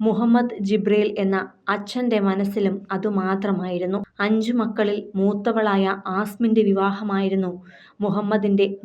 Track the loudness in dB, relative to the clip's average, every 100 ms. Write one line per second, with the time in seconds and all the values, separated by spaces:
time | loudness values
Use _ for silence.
0 | 0 2 4 4 2 -2 0 0 2 2
1 | 2 0 0 0 -2 -8 -4 -4 -4 -4
2 | 0 2 2 0 -2 0 0 -2 -4 -4
3 | -2 -2 0 0 0 -2 -2 -4 -2 -4
4 | -6 -4 0 0 0 0 0 0 -2 -2
5 | -4 0 0 0 0 0 2 2 0 -2
6 | -4 -4 -4 -2 2 4 4 4 2 -2
7 | -2 0 0 0 -2 -6 -14 -20 -18 -6
8 | -2 -2 0 0 2 2 2 -2